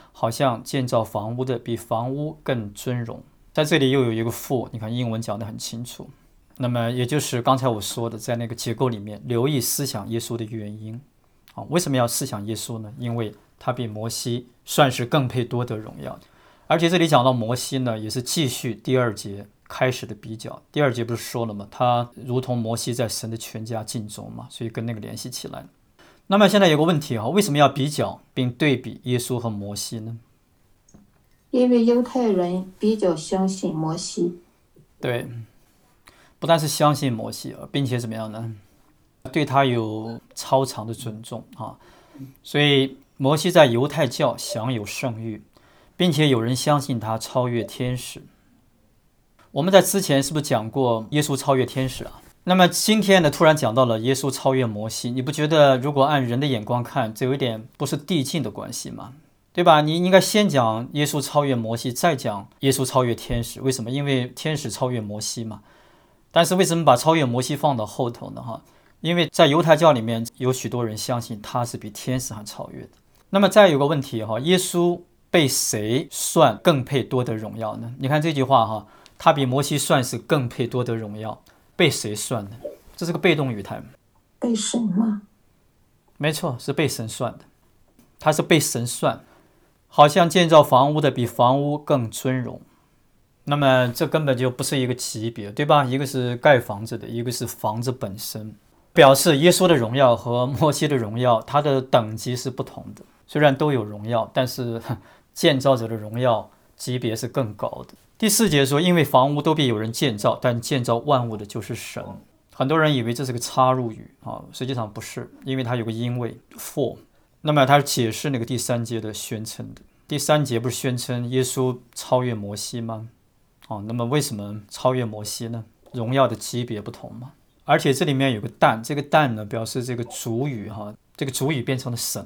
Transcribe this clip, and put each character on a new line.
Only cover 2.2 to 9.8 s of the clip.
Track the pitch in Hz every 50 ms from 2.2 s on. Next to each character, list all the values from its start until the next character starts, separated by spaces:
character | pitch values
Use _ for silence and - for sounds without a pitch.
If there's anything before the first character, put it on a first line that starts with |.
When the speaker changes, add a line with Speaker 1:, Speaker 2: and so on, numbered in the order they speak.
| 147 156 - -
Speaker 1:
更 | - - 131 120 104 104 101
尊 | - - 127 123 123 117
荣。 | 113 - - - _ _ _ _ _
在 | - 156 156
这 | 151 170
里 | 147 135 131
又 | 135 139
有 | 127 117
一 | 110 113 113
个 | 120
父， | 117 - - - 143 120 113 -
你 | - 113
看 | 110 110
英 | 117 123 123 117
文 | 110 110
讲 | 113 - 104
得 | 107 110
很 | 107 110
清 | 117 - - - 117 120
楚。 | - - - - - - _ _ _ _ _ _ _ _
那 | - 127 123
么 | 120 120 113 117
也 | 127 123 123
就 | 123 151 147
是 | - - 131 120
刚 | - 127 135
才 | 127 123
我 | 127 113 104
说 | 101 - - 123 117 117
的， | 117
在 | 104 - - 120
那 | 117 117
个 | 113 117
结 | - - 120 113
构 | - 135
里 | 123 113
面 | 101 101 107 107 101 -
留 | 131 120 113 123
意 | 147 151 127
思 | 117 - - -